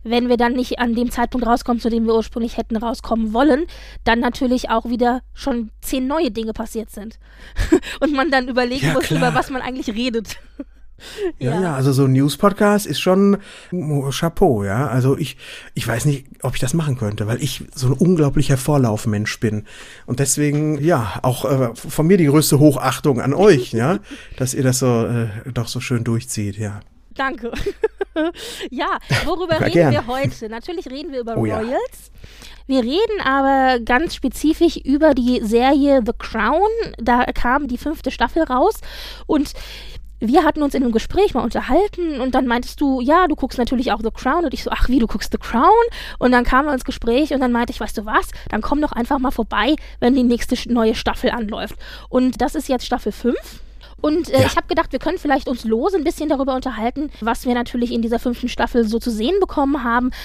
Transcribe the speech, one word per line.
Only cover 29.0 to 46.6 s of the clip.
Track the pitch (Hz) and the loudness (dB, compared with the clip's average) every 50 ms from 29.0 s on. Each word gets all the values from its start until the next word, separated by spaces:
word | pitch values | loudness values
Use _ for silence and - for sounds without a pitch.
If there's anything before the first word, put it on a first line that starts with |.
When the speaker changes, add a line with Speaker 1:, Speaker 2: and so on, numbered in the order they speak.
| - - 139 - - | -4 -2 -2 -2 -2
Speaker 1:
worüber | - - 320 370 339 320 | -2 -4 -4 -2 -2 -2
Speaker 2:
Ja, | - | 0
Speaker 1:
reden | - - - | 0 2 4
Speaker 2:
gern. | 170 165 139 117 | 4 4 4 2
Speaker 1:
wir | - 240 | 0 -2
heute? | 226 247 262 277 - - - 233 214 | -2 -4 -4 -4 -4 -4 -6 -10 -10
Natürlich | 220 240 - - 349 370 330 - | -10 -10 -10 -10 -10 -10 -10 -10
reden | 254 285 311 339 277 | -12 -12 -10 -8 -8
wir | 254 | -8
über | 233 226 226 220 | -8 -6 -4 -4
Speaker 2:
Oh | 220 | -2
ja. | 214 220 220 | -2 -2 -4
Speaker 1:
Royals. | 220 233 269 381 480 523 - - - - - - - - - - - - - - - | -4 -4 -4 -4 -4 -6 -10 -16 -20 -20 -20 -20 -20 -20 -20 -20 -20 -20 -20 -14 -6
Wir | - 262 262 220 | -2 0 0 0
reden | 233 285 370 453 453 427 370 - | 0 0 0 0 0 0 -2 0
aber | 269 269 277 269 269 269 269 262 262 254 240 | 0 2 2 4 4 4 4 4 4 2 2
ganz | 226 - 247 247 339 339 - | 2 2 2 2 2 0 -2
spezifisch | - - 254 - - - 302 320 - 339 320 - | -4 -4 -4 -2 0 0 0 2 4 2 2 2
über | - - - 269 285 311 302 269 | 0 -2 0 2 4 4 4 4
die | 262 240 247 247 240 233 | 4 4 2 2 2 2
Serie | 202 226 233 254 269 302 277 277 285 277 269 214 | 2 2 4 4 4 4 4 4 4 4 4 4
The | 240 - - | 0 -2 -6
Crown. | - - - 220 208 226 294 339 403 440 453 466 392 - - - | -8 -6 -4 0 0 2 2 2 2 2 0 0 -4 -6 -6 -4
Da | 226 240 233 247 247 - 254 | 0 2 2 4 2 0 0
kam | - - 240 254 294 294 233 | 0 2 2 2 2 0 -2
die | 247 - | -4 -4
fünfte | - 294 311 - - 262 | -4 -6 -6 -4 -6 -6
Staffel | - - 233 - - 330 320 | -2 -2 -2 0 0 0 0
raus | 302 247 247 311 415 - - - - - - - - - - - | 2 2 2 4 2 2 0 -6 -14 -14 -14 -14 -14 -14 -12 -4
und | - 320 285 294 - - - - - - - - - - - - - - - | 0 0 0 0 -2 -6 -12 -14 -14 -14 -14 -14 -14 -14 -14 -14 -16 -10 -6
wir | 233 214 262 359 320 | -2 2 4 4 4
hatten | 320 - 311 294 | 4 2 0 0
uns | 277 - | 0 0
in | - 269 | 0 0
einem | 240 214 | 0 0
Gespräch | 220 - - - 349 415 - - | 0 -2 0 0 2 2 2 2
mal | 247 - | 0 -2
unterhalten | 233 - - - - 262 339 415 415 - 359 349 320 294 233 | -2 -2 -4 -2 2 2 2 2 2 0 -4 -4 -4 -2 -2
und | 262 262 247 | -2 0 0
dann | 262 254 | 0 2
meintest | 240 233 247 247 - - - 294 | 2 0 -2 -2 -4 -4 -2 0
du, | 269 262 254 | 0 0 0
ja, | 247 269 311 359 370 311 | 2 4 4 4 4 4
du | 302 | 2
guckst | - 277 247 - - | 0 -2 -2 -2 -2
natürlich | 240 - 269 226 - 185 202 | -2 0 0 0 0 0 -2
auch | 214 214 | -2 -2
The | 220 - | -4 -6
Crown. | - - 262 294 349 339 | -4 -2 0 0 0 0
Und | 269 269 | -2 -4
ich | - - | -6 -6
so, | - | -6
ach | 226 - - - | 0 2 2 4
wie, | 254 269 | 4 4
du | 226 | 2
guckst | - - 202 - - - | 2 0 -4 -4 -4 -6
The | - | -6
Crown? | - - - 226 302 359 427 466 466 480 - - - - - - | -4 -2 0 4 6 6 6 6 4 2 -2 -6 -12 -12 -4 0
Und | - 247 247 | 2 4 4
dann | 247 240 | 4 4
kamen | - 262 254 | 4 4 4